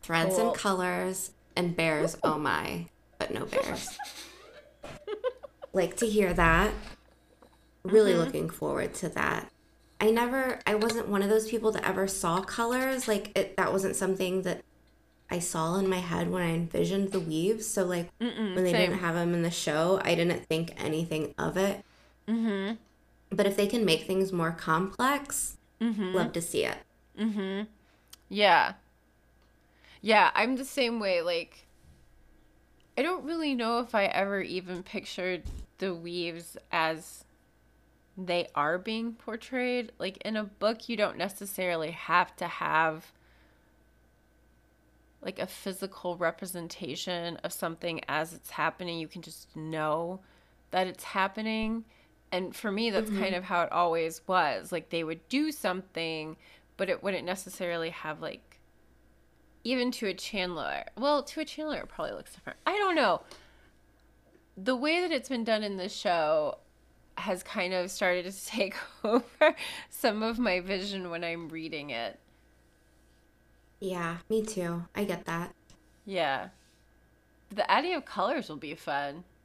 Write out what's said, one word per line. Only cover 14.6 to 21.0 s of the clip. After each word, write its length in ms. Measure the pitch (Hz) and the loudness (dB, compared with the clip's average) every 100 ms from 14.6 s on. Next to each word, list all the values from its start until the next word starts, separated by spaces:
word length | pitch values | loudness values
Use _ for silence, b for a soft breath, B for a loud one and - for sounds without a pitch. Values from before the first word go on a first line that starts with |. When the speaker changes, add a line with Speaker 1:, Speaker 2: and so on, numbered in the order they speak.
| - _ _ _ _ _ - | -8 _ _ _ _ _ -6
Speaker 1:
I 80 | 175 | -4
saw 380 | 175 165 160 190 | -2 0 0 2
in 100 | 190 | 2
my 120 | 185 | 0
head 300 | 170 175 175 | 0 0 0
when 120 | 180 | 0
I 80 | 170 | 2
envisioned 600 | 165 170 170 170 196 196 | 0 0 2 2 2 2
the 80 | 196 | 0
weaves. 460 | 165 156 185 220 - | 0 0 2 0 0
So, 180 | 202 | 0
like, 260 | 180 175 175 - | 2 0 -4 -4
Speaker 2:
Mm-mm, 360 | 233 - 208 | -4 -2 -2
Speaker 1:
when 100 | 185 | 2
they 80 | 180 | 4
Speaker 2:
same. 180 | 170 180 | 4 4
Speaker 1:
didn't 80 | 185 | 2
have 180 | 170 170 | 0 2
'em 160 | 170 | 2
in 100 | 170 | 2
the 80 | 170 | 2
show, 480 | 170 - 151 170 190 | 0 0 4 4 4
I 100 | - | 4
didn't 300 | 170 175 - - | 4 4 2 0
think 280 | 160 165 - | 0 -2 -4
anything 580 | - 156 | -2 0